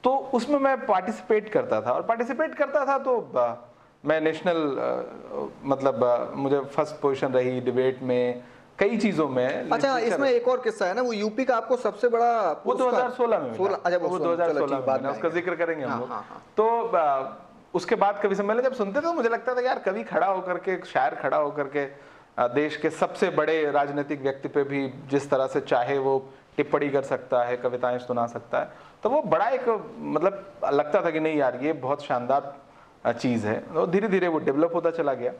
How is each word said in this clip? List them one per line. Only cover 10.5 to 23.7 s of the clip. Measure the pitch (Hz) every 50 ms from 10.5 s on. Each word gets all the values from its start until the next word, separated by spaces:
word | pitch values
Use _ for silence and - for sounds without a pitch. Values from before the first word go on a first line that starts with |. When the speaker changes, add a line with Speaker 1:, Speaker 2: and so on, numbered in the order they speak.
| 254 247
Speaker 2:
किस्सा | 247 226 208 - 208
है | 175 185
ना, | 226 254
वो | 247 233
यूपी | 202 208 214 214 233 262
का | 269 247
आपको | 226 226 - 254
सबसे | 240 247 220 202 208 - 247
बड़ा | 226 233 233 240 233 226 208 170
Speaker 1:
वो | 151
Speaker 2:
पुरस्कार? | - - - - - 254 247
Speaker 1:
दो | 240
हज़ार | 254 247 247
सोलह | 247 - 247 233 220 180
में | 151 123 113
Speaker 2:
सोलह, | - 185 202
Speaker 1:
मिला। | 190 - -
Speaker 2:
अच्छा, | 175 175 180
वो | 170
Speaker 1:
वो | 175
Speaker 2:
सोलह, | 180 180
चलो, | 156 170
Speaker 1:
दो | 170
हज़ार | 165 175 165
सोलह | 156 147 160
Speaker 2:
ठीक, | 139 139
Speaker 1:
में | 135 127
Speaker 2:
बाद | 131 135 131
Speaker 1:
मिला, | 131 139
Speaker 2:
में | 143
Speaker 1:
उसका | - - 165
Speaker 2:
आएंगे। | 156 175
Speaker 1:
जिक्र | 170 185 180
करेंगे | 156 170 165 165 156 139
हम | 120
Speaker 2:
हाँ, | 135 117
Speaker 1:
लोग। | 123 127
Speaker 2:
हाँ, | 123 107 - -
हाँ। | - - - - -
Speaker 1:
तो, | - 214 226 233 233 226 - 180
अ, | 175 160 147 139 135 135 - - - - - - - - - -
उसके | 175 - - 233
बाद | 196 190 202 202 202 -
कवि | 202 196
सम्मेलन | 190 202 202 220 233
जब | 254 262 254
सुनते | - 208 196 196
थे | 285 302
तो | 339 349
मुझे | 330 240 233
लगता | 226 226 226 254 254
था, | 247
"यार, | 247 254 269 254
कवि | - 196 190 220 233
खड़ा | - 175 160 170
होकर | 190 196 185 180 185 180 170
के, | 170 190 185 170 -
शायर | - - 147 131 - -
खड़ा | - - 143 139
होकर | 151 151 143 143 143 143
के, | 135 143 147 143 135 - - - - - - - _ _ -
अ, | 123 120
देश | 127 143 151 156 147
के | - - 160
सबसे | 151 - 190 175 - - 208 180
बड़े | 160 151 151 156 160 160 151 147